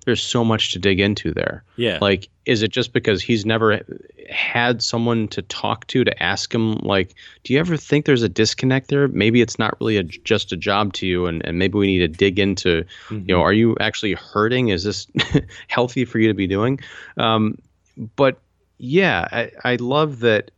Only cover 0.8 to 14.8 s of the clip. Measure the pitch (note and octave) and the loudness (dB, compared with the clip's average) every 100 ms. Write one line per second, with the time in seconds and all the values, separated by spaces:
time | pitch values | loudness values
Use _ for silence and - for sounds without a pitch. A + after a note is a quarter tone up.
0.8 | G2 F#2+ G2+ G2+ - D#2+ G1+ - - - | 0 2 2 0 -4 -4 -4 -6 -12 -4
1.8 | A#2 E2 G2+ G2 - _ - A#2+ G#2+ - | -2 0 2 0 -2 _ -2 0 0 -2
2.8 | A#2 A#2+ A2+ G2 - A2+ G2+ A2+ A2 G#2+ | -2 -2 0 0 0 0 0 2 2 0
3.8 | - - - - - - - B2 A#2+ A#2 | -4 -16 -18 -20 -10 -6 -2 0 0 0
4.8 | - A#2+ A#2 A#2 G#2+ - F#2 - G#2+ A2+ | -2 -2 0 0 -2 -6 -10 -8 -4 -6
5.8 | - C3 G#2+ - F2 F#2+ - A#2 A2+ G#2+ | -4 0 0 0 -2 -2 -4 -2 -2 -2
6.8 | - G2 F#2+ - - - - C3 F3 D#3+ | 0 0 0 -8 -20 -20 -2 0 0 -4
7.8 | - D3 D3+ B2+ A2 F#2+ A2 - C3 C3 | 0 0 2 2 2 2 0 0 0 0
8.8 | - C#3+ C#3 - G#2 A#2+ A#2 - A2 - | 0 0 0 2 4 4 2 0 -2 -2
9.8 | A2+ G#2 E2+ - - G#2+ - F#2 G2+ G2+ | -2 0 -2 -8 -2 0 0 -6 -2 0
10.8 | G#2 - F#2+ F2+ F2 E2 - E2+ F#2+ G#2 | 0 -2 -2 -2 -2 -4 -4 -2 0 2
11.8 | G2 F#2 F2 D#2 G2 F#2+ G2 F#2+ F2+ E2+ | 2 2 0 2 2 2 0 0 0 0
12.8 | F2 - - G#2+ F#2 F2+ D#2+ G#2 A#2 A2 | -2 -12 -12 -8 0 2 4 4 4 2
13.8 | G#2+ - A2 F2+ - G#2+ G#2+ B2+ A#2+ F#2 | -2 -2 -4 -4 -4 -2 0 0 0 0